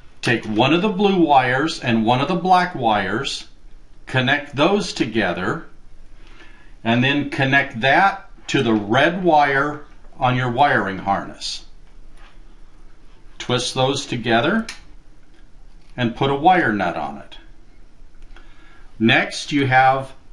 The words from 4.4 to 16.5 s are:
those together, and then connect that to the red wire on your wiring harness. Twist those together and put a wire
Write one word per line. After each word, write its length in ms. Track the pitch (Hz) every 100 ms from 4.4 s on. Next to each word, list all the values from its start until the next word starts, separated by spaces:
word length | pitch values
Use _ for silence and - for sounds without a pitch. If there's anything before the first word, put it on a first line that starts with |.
| - 127
those 380 | 165 208 -
together, 720 | - 131 110 95 87 95 165 - - - - - - - - - - - -
and 200 | 113 120
then 260 | 131 147 139
connect 520 | - 135 139 135 120
that 460 | 131 151 196 - - - -
to 160 | 143
the 100 | 117
red 500 | 110 98 123 160 180
wire 640 | 180 151 143 139 143 147 - - - -
on 180 | 123 127
your 140 | 127
wiring 480 | 120 143 123 98 92
harness. 680 | 92 98 - - - - - - - - - - - - - - - - - - - - - -
Twist 380 | - 123 - 131
those 320 | 131 139 -
together 580 | 123 113 117 147 220 226 - - - - - - - - - - - - -
and 200 | 117 113
put 160 | 139
a 40 | 143
wire 380 | 165